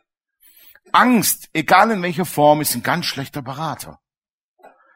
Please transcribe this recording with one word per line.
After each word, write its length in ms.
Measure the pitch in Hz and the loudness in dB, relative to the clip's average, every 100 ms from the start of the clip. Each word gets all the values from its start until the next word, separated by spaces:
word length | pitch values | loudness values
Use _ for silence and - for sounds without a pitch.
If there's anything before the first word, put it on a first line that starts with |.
| _ _ _ _ _ _ _ _ _ | _ _ _ _ _ _ _ _ _
Angst, 580 | 170 226 240 - - - | 2 4 4 2 -4 -6
egal 380 | 156 156 185 220 | -4 2 4 4
in 100 | 214 | 0
welcher 240 | 175 160 180 | -4 -4 -4
Form, 340 | - 147 151 | 2 4 4
ist 160 | 143 120 | 0 -4
ein 80 | |
ganz 220 | 113 160 151 | -4 -4 -4
schlechter 360 | - 135 151 | -8 -10 -10
Berater. 580 | 131 135 156 127 - - _ _ _ _ _ _ - _ _ | -12 -10 -10 -10 -14 -20 _ _ _ _ _ _ -20 _ _